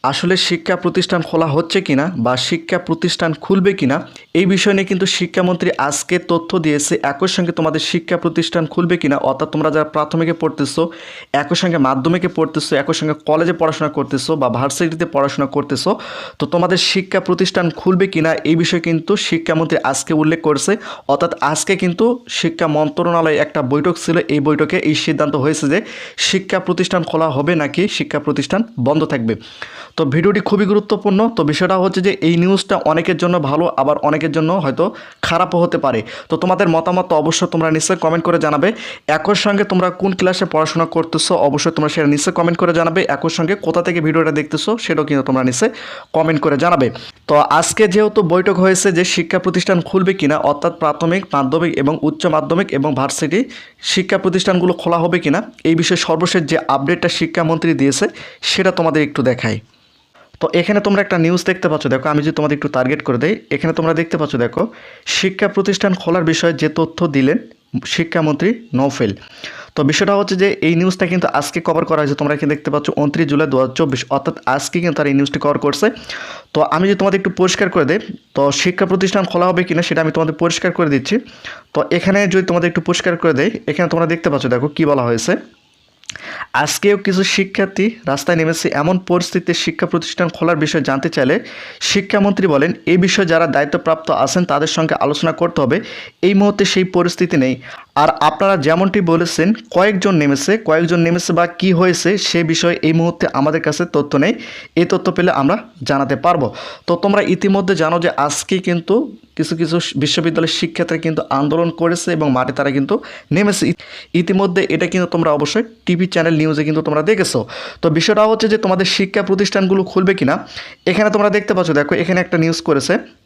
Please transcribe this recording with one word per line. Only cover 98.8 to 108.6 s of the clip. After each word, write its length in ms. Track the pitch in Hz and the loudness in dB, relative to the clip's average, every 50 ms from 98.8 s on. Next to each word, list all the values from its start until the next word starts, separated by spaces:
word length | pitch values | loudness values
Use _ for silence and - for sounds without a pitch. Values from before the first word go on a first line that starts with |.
| 190 190 190 214 | 2 2 2 2
বলেছেন 480 | 190 165 165 165 170 170 - - 160 190 220 - - - | 4 4 4 4 2 0 0 2 2 2 2 0 -4 -2
কয়েকজন 440 | - 170 190 214 208 185 180 202 190 | 0 2 2 4 2 2 2 2 4
নেমেছে, 380 | 160 147 139 139 139 - - 202 220 | 4 4 4 2 2 2 0 0 0
কয়েকজন 420 | 214 - 156 160 170 165 175 170 | 2 2 2 2 2 2 2 2
নেমেছে 320 | 165 165 170 175 170 - | 4 2 2 0 0 0
বা 140 | 175 165 175 | 2 2 2
কি 260 | 170 170 - 180 190 | 0 0 0 2 2
হয়েছে 380 | 180 165 185 185 170 - - 165 208 196 | 4 4 4 2 2 2 2 0 0 0
সে 220 | - - - 170 170 | 0 0 0 0 2
বিষয়ে 320 | 160 165 160 180 170 170 - | 2 0 2 2 0 0 2
এই 100 | - 156 | 0 2
মুহূর্তে 320 | 165 165 165 170 170 - - - | 2 4 2 0 0 -2 -4 -2
আমাদের 280 | - 131 139 151 156 160 | 0 0 0 2 0 0
কাছে 220 | - 151 147 - 175 170 | -2 -2 -2 -2 -4 0
তথ্য 200 | - 156 143 143 - | 0 -2 0 2 0
নেই, 160 | 139 147 190 247 - - - - - - - _ | 0 2 2 0 -4 -8 -16 -16 -18 -20 -4 _
এই 80 | 165 170 | 0 2
তথ্য 220 | 165 190 180 185 190 | 2 0 0 0 -2
পেলে 180 | 170 185 175 180 | 0 0 0 0
আমরা 260 | - - 135 139 185 226 - - _ - | 2 2 2 0 0 0 -4 -14 _ -10
জানাতে 340 | 123 - 147 139 139 127 139 | -4 -2 0 0 0 -2 -2
পারবো।" 300 | 120 - 170 175 160 131 107 - - - - - - _ | 0 2 0 2 2 0 -2 -4 -8 -16 -16 -16 -12 _
তো 60 | - 175 | -2 -2
তোমরা 260 | 170 - 202 202 208 | 0 2 2 2 2
ইতিমধ্যে 520 | - - 185 - - 196 190 196 190 180 196 | 2 2 0 0 2 2 2 2 2 0 0
জানো 220 | 156 165 156 170 175 | 2 2 2 2 2
যে 120 | 165 170 - | 0 0 0
আজকে 420 | - 143 147 143 - - - 190 | 0 -2 -2 -2 -6 -4 -2 -4
কিন্তু 360 | 185 | -2